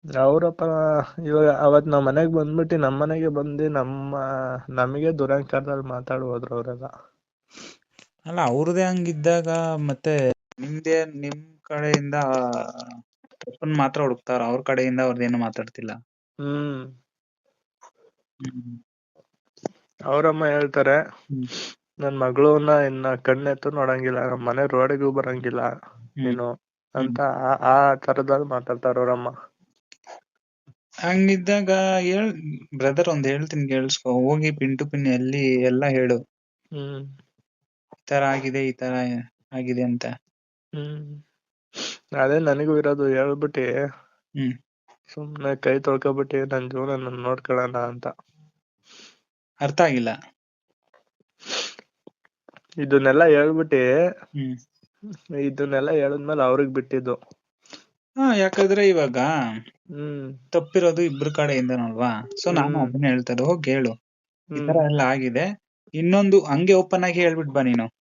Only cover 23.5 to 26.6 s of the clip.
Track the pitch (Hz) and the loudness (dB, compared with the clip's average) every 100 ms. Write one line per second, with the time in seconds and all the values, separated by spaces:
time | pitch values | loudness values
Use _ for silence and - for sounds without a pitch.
23.5 | 135 147 147 131 131 131 123 127 127 120 | -2 -4 -2 0 0 -2 -2 -2 -2 -2
24.5 | 123 139 127 131 143 139 135 127 127 123 | 0 0 2 2 2 0 0 -4 -4 -4
25.5 | 123 120 127 - - 117 - 127 120 120 | -4 -4 -6 -16 -20 -18 -6 -4 -2 -4
26.5 | 120 | -8